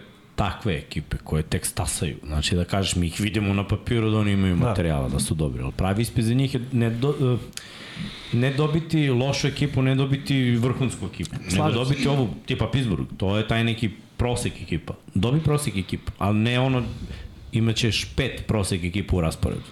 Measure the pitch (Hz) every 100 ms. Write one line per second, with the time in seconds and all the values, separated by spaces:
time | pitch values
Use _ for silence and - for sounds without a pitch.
0 | - - - - 101 - 107 76 - 80
1 | - - - 78 - 90 - - 87 -
2 | 80 - 73 76 - 87 87 101 95 90
3 | 85 90 104 107 98 101 98 101 - 117
4 | 110 107 104 98 95 87 120 98 85 73
5 | 64 69 - 78 73 62 65 - 95 101
6 | 117 123 113 131 135 131 120 120 117 117
7 | 143 147 131 117 - - - - - -
8 | - - - 120 131 135 151 165 165 160
9 | 143 120 139 139 139 - 143 131 131 131
10 | 135 135 - 135 123 117 127 117 123 -
11 | 92 - 85 - - 92 151 110 131 143
12 | 139 139 110 - - 113 110 135 117 73
13 | 65 - 95 104 107 113 117 110 107 -
14 | - - 120 120 90 - - - - -
15 | - 95 113 151 151 147 - 98 92 85
16 | - - 98 107 117 123 131 127 110 -
17 | - - - - - 110 113 107 113 -
18 | - - 131 - - 104 95 92 87 101
19 | - 90 80 - - 50 -